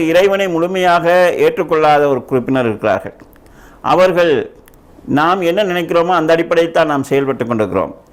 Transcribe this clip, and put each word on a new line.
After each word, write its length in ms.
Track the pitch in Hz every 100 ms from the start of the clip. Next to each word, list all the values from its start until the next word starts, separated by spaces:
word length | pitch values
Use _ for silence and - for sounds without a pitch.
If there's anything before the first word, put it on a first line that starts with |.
| 160
இறைவனை 400 | 165 196 196 196
முழுமையாக 580 | 165 170 185 180 175 165 180 180 - 151
ஏற்றுக்கொள்ளாத 580 | 165 156 160 156 147 147
ஒரு 140 | 131 117
குறிப்பினர் 380 | 135 120 131 120
இருக்கிறார்கள். 460 | 104 107 95 - - - - - - - -
அவர்கள் 500 | - 156 185 175 170 131 - - - - - - - 135
நாம் 220 | 160 185 170
என்ன 120 | 175
நினைக்கிறோமோ 500 | 208 180 170 170 170 180
அந்த 160 | 160 165
அடிப்படையில் 420 | 170 170 165 165
தான் 140 | 160
நாம் 160 | 147 135
செயல்பட்டு 340 | 139 135 135 117
கொண்டிருக்கிறோம். 480 | 117 104 92 78 - _